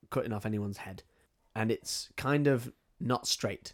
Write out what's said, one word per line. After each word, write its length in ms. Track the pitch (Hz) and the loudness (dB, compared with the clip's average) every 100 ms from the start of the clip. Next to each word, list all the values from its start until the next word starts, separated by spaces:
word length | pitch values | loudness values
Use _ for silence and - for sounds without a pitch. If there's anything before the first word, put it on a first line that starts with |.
| - | -4
cutting 240 | 135 - | -2 0
off 120 | 104 107 | -2 -2
anyone's 340 | 107 104 98 | -2 -2 -6
head. 240 | - 95 - _ _ _ _ 110 | -10 -14 -18 _ _ _ _ -2
And 160 | 110 | 0
it's 380 | 110 - - - - | 0 -2 -6 -6 -4
kind 280 | 135 147 143 | 2 4 6
of 280 | 127 127 - _ _ | 4 0 -12 _ _
not 260 | 117 123 - | 0 0 0
straight. 480 | - 107 - - | -2 -2 -4 -12